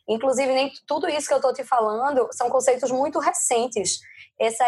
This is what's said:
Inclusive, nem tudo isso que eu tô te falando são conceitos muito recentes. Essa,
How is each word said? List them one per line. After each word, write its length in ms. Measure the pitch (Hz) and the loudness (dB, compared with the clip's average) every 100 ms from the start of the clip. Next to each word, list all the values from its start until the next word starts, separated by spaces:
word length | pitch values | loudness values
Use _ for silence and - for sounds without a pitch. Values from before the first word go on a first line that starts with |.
| - | -4
Inclusive, 420 | 220 269 254 269 | 0 0 2 2
nem 200 | 262 269 - - | 0 -2 -6 -6
tudo 200 | 294 359 | -4 -2
isso 200 | 294 - | -2 0
que 60 | |
eu 60 | 269 | 0
tô 120 | 262 | 0
te 100 | 240 | -2
falando 680 | 240 247 214 220 277 269 220 | -2 0 0 0 0 0 0
são 180 | - 247 | -2 0
conceitos 400 | 254 247 247 262 | 2 2 2 0
muito 300 | 254 302 311 | 0 0 0
recentes. 800 | 302 359 - 240 247 220 175 - - - - - | 0 0 0 0 0 -2 -4 -6 -10 -20 -16 -4
Essa, 280 | 220 226 | -2 2